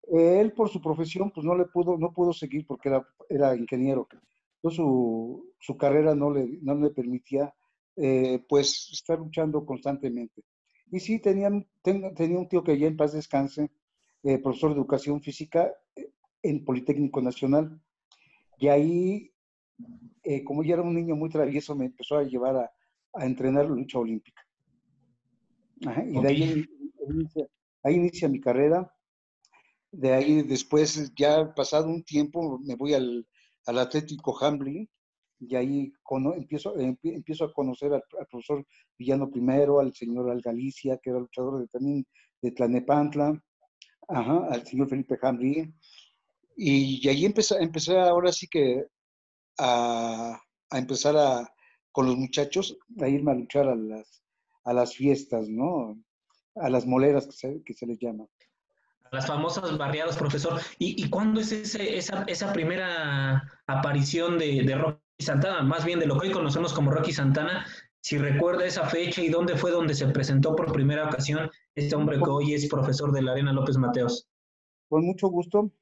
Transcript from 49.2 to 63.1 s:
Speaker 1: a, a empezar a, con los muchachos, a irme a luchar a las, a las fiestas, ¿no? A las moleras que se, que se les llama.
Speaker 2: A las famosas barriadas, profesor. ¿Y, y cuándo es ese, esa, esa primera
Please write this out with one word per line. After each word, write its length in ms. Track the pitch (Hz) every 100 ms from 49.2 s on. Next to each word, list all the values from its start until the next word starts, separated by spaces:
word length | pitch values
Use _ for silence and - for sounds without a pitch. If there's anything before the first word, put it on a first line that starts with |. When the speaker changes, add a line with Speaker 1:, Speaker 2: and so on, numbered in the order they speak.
| _ _ _ -
Speaker 1:
a, 840 | 131 120 120 117 117 113 117 113 _ _ _
a 80 | 131
empezar 380 | 127 131 147 151
a, 340 | 143 123 120 _ _ _ _
con 140 | - 131
los 100 | 127
muchachos, 600 | 131 - 143 190 190 - _ 233
a 80 | 135
irme 240 | 143 147
a 40 | 127
luchar 340 | 120 143 135
a 60 | 120
las, 460 | 110 110 - _ _ _ _ _ 123
a 80 |
las 220 | 123 123 -
fiestas, 520 | 139 139 - 117 107
¿no? 500 | 110 143 170 113 110 _ _ _ _ _ 214
A 140 | 147
las 160 | 127 127
moleras 400 | 127 139 139 -
que 80 |
se, 300 | - 131 151
que 100 | -
se 120 | 117 117
les 140 | 113
llama. 280 | 120 107 110 _ _ _ _ _ _ _ _
Speaker 2:
A 60 | 135
las 120 | 139
famosas 500 | 147 165 196 180 151
barriadas, 400 | 139 151 165 151
profesor. 420 | 147 143 160 139 - -
¿Y, 220 | 180 -
y 80 | 143
cuándo 300 | 180 214 220
es 140 | 220
ese, 440 | 214 208 214 196 185
esa, 260 | 170 190
esa 280 | 202 175 196
primera 880 | 170 160 180 185 170 151